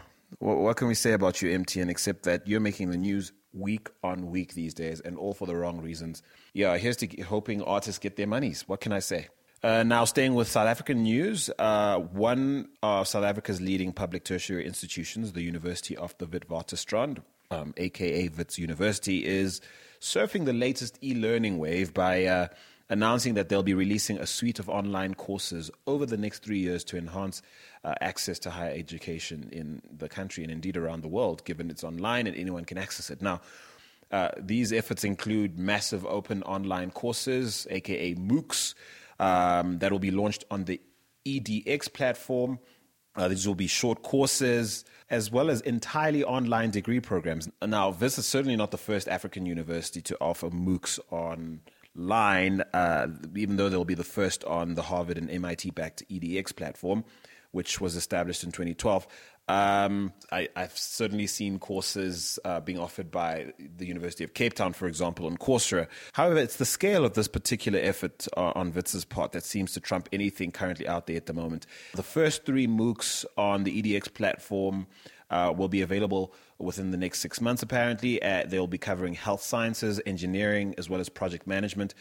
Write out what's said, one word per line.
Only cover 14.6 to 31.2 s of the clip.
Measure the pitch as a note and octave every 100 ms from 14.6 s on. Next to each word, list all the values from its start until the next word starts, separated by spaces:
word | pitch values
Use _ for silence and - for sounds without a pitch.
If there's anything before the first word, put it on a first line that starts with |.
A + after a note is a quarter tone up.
| E2
institutions, | F#2+ F2 - E2 A2 A2+
the | F2
University | E2+ E2+ E2+ F2 - D#2+
of | F2 -
the | E2+
Witwatersrand, | F2 - E2 - - - G#2+ C#3 B2 - _ -
um, | E2+ D2+ -
A | F2+
K | - F2+ D#2+ F2+
A |
Wits | D#2+ E2 -
University, | E2+ D#2 G#2 G2+ - F#2 A#1
is | F#2+ F#2+ F2+ - - - -
surfing | - A3 G#3+ G#3 D3
the |
latest | A#2+ B2+ C3+ B2 -
e-learning | C#3 B2 A2 A#2 G#2+ F2+
wave | D#2 F2 F#2
by, | F2 F#2 F#2
uh, | F#2 F#2 F2 - - - -
announcing | G2+ A2 A#2+ B2
that | G#2+ F2
they'll | G2
be | F#2+
releasing | F#2+ F#2+ G#2 - G2+
a | -
suite | - A#2+ A2+
of | F#2+
online | G2+ G2+ F#2+ F#2+ F#2+
courses | - G2 - E2+ D#2+ - -
over | C#3+ C#3
the | A2
next | G#2 -
three | - G#2
years | F2+ F2
to | - F2+
enhance, | E2 F2+ F#2+ - - - - -
uh, | D#2+ -
access | F2+ - - F2
to | F2+
higher | E2+ E2+ C#2+
education | D#2 E2 - E2 - D#2 A#1
in | E2 D2+ D2+ - D2+
the | D#2
country | - F#2+ -
and | D#2+
indeed | D#2+ F2+ F2
around | E2 E2
the | D#2
world, | F#2+